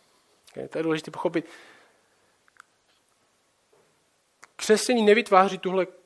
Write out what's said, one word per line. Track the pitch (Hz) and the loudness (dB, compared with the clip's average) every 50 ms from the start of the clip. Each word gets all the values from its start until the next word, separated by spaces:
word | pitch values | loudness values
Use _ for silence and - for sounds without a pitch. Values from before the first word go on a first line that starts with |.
| _ _ _ _ _ _ _ _ _ - | _ _ _ _ _ _ _ _ _ -20
Okay, | - 135 131 135 | -16 -16 -14 -10
to | - 156 | -8 -6
je | |
důležité | 160 165 156 156 - - | -4 -4 -4 -4 -6 -12
pochopit. | - - - 175 165 - - - - - - - - - - _ _ _ _ _ _ _ _ _ _ _ _ _ _ - - _ _ _ _ _ _ _ _ _ _ _ _ _ _ _ _ _ _ _ _ _ _ _ _ _ _ _ _ _ _ _ _ _ _ _ - _ _ | -12 -6 -6 -4 -4 -4 -8 -8 -18 -20 -20 -20 -20 -20 -20 _ _ _ _ _ _ _ _ _ _ _ _ _ _ -20 -20 _ _ _ _ _ _ _ _ _ _ _ _ _ _ _ _ _ _ _ _ _ _ _ _ _ _ _ _ _ _ _ _ _ _ _ -20 _ _
Křesťané | - - - 214 202 - - 254 233 | -8 0 0 0 0 2 0 0 2
nevytváří | 214 208 208 233 220 - 202 185 190 196 185 180 | 4 4 4 4 4 4 4 4 4 4 0 -6
tuhle | - 185 185 190 175 180 - - _ | -6 -4 -2 -2 -4 -4 -8 -20 _